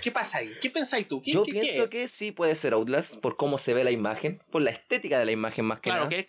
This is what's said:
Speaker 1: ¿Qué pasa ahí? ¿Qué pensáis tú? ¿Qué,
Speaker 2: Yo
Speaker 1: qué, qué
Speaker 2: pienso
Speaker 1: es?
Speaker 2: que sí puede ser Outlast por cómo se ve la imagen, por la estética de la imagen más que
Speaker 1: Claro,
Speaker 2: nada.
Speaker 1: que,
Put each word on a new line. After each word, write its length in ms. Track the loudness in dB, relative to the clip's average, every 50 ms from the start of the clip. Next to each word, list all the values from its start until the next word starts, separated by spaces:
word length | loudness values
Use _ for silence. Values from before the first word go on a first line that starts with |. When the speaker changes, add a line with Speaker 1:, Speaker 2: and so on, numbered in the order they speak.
| -4
Speaker 1:
¿Qué 80 | -4
pasa 260 | -2 -2 -2 -2 -2 -4
ahí? 120 | -4 -6 -6 -6
¿Qué 80 | -6 -4
pensáis 380 | -2 -2 -2 0 0 -2 -2 -2
tú? 140 | -4 -4 -2
¿Qué, 80 | 0
Speaker 2:
Yo 120 | 2 2 2
Speaker 1:
qué, 100 | 2 2
qué 80 | 0
Speaker 2:
pienso 220 | 0 0 2 2 0
Speaker 1:
es? 40 | 0
Speaker 2:
que 160 | 0 -2 -2 0
sí 240 | 0 0 -2 -4
puede 220 | -2 0 2 2 2
ser 200 | 2 2 2 2
Outlast 420 | 2 2 2 2 0 0 0 -2 -2
por 160 | -4 -4 -2 0
cómo 200 | 0 0 0 0
se 160 | 2 2 2
ve 100 | 4 4
la 80 | 2
imagen, 480 | 2 2 0 -2 -2 -2 -4 -4 -6 -6 _ _
por 100 | 0 0
la 80 | 2 0
estética 460 | 0 -2 -6 -4 -4 -4 0 2 2 2
de 80 | 4
la 60 | 2
imagen 340 | 2 0 0 -2 -2 0 0
más 140 | 0 -2 -2
que 100 | -2 -2
Speaker 1:
Claro, 160 | 0 0 0
Speaker 2:
nada. 40 | 0
Speaker 1:
que, 160 | -2 -4 -4